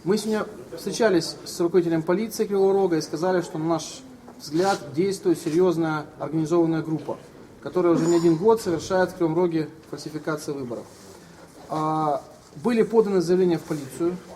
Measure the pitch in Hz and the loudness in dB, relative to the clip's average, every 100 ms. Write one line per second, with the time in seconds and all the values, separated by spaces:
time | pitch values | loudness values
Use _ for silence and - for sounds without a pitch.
0 | 160 214 214 214 - - - - 202 180 | -2 0 0 -2 -4 -10 -16 -10 -6 2
1 | 226 180 165 - - - 170 180 165 165 | 4 4 0 -10 -10 -2 2 2 2 0
2 | 156 180 220 - 214 202 190 196 185 160 | 0 0 -2 -4 -2 2 4 4 2 0
3 | 151 151 185 185 160 156 160 165 - - | -2 -4 0 0 -2 -4 -2 -2 -4 -14
4 | - - - - - 156 190 196 - 135 | -18 -20 -20 -18 -6 0 0 0 -4 -2
5 | 196 180 185 165 165 156 185 165 160 156 | 0 0 0 0 0 2 4 2 0 -2
6 | 147 - 143 160 156 175 165 160 156 156 | -6 -10 -4 -2 2 2 2 0 -2 -4
7 | - 110 - - - - 139 185 175 160 | -4 -10 -12 -20 -20 -16 -4 2 4 4
8 | 165 170 170 160 214 220 190 160 - 190 | 4 4 4 4 4 2 0 -4 0 0
9 | 180 175 165 160 180 160 147 - - 147 | 0 0 0 2 0 0 -4 -10 -14 -12
10 | 151 151 156 151 - 139 123 107 - - | -10 -8 -6 -6 -6 -8 -8 -10 -12 -20
11 | - - - - - - - 156 156 156 | -20 -20 -20 -20 -20 -18 -8 -4 -2 0
12 | 156 135 - - - - 175 233 202 226 | 0 -2 -6 -20 -20 -4 0 2 4 4
13 | 202 190 165 185 180 160 - 156 127 - | 4 2 2 2 4 2 -2 -8 -8 -4
14 | 170 180 - | -4 -4 -12